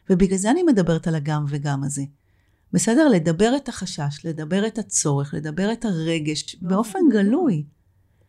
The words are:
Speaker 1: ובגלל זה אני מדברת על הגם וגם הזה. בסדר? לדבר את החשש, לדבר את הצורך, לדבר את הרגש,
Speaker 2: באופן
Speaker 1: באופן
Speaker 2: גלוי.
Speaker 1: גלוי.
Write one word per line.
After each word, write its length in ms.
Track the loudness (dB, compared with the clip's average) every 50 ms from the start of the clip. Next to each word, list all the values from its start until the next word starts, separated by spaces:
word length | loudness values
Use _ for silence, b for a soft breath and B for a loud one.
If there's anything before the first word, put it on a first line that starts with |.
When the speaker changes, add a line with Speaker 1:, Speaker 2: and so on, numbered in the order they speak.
| b 0
Speaker 1:
ובגלל 280 | 2 4 4 2 2 0
זה 140 | 0 2
אני 120 | 2 2 4
מדברת 440 | 4 4 4 4 2 0 0 0 -2
על 80 | -2
הגם 300 | -2 -2 -2 -2 -2 -2 -2
וגם 340 | -4 -4 -4 -2 -2 -2 -4
הזה. 200 | -4 -6 -6 -8 -10 -12 _ _ _ _ _ _ _ _ _ _ _ -2
בסדר? 340 | 0 2 2 4 4 4 4
לדבר 480 | 4 4 2 2 2 2 2 2 2
את 140 | 0 -2 -6
החשש, 560 | -10 -10 -10 -10 -6 -6 -4 -6 -6 -6 -8
לדבר 420 | -8 -8 -6 -6 -4 -2 -2 -2 -2
את 100 | -4 -6
הצורך, 560 | -8 -4 -4 -2 0 0 0 0 -2 -4 -6
לדבר 380 | -8 -8 -6 -4 -4 -2 -2
את 140 | -2 -2 -4
הרגש, 680 | -4 -2 -2 -2 -2 -2 -2 -2 -4 -4 -6 -6 -10 -12 -8
Speaker 2:
באופן 60 | -4 -2
Speaker 1:
באופן 400 | 0 0 0 -2 0 2 2 4
Speaker 2:
גלוי. 140 | 4 4 2
Speaker 1:
גלוי. 400 | 2 2 2 2 0 0 -2 -4 -8 _ _ _ _ _ _ _ _ _ _ _